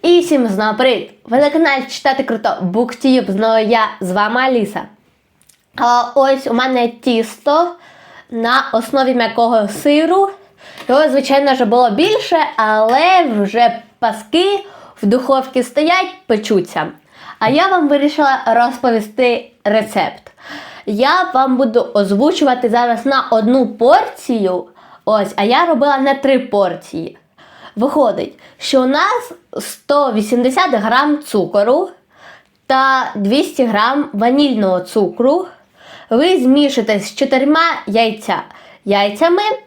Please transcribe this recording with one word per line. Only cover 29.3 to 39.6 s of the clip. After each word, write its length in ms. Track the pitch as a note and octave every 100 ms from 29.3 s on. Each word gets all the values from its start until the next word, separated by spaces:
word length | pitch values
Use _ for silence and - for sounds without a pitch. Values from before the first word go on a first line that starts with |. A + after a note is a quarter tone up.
| - _ -
сто 540 | - - - C#4+ C#4
вісімдесят 600 | G#3+ G#3 B3 B3 C4 F#4
грам 500 | A#3 G#3+ B3 D4 D4
цукору 640 | - G#3+ E3+ G#3 G#3 C#4+ F#4+ - _ _ - - _ _ _
та 440 | C4 C4+ C4 - G#3
двісті 500 | G3 C4 F#4+ - A#3+
грам 440 | G#3 A3+ C#4+ C#4+
ванільного 640 | G3+ A#3 C4+ D4 A3 G3 F3+
цукру. 680 | F3+ A3 F#3+ - B3 E4 F#4+ - _ _ - - -
Ви 280 | A3+ E4 F#4
змішуєте 600 | B3+ C4+ D4 C4+ G#3+ G#3
з 160 | G3+ -
чотирма 500 | C4+ C4 C#4 D#4 E4+ D#4 -
яйця, 540 | G#3+ A3+ A3 - F3 - - - - -
яйцями. 560 | G3+ G3+ G#3 E4 F4+ G#4 -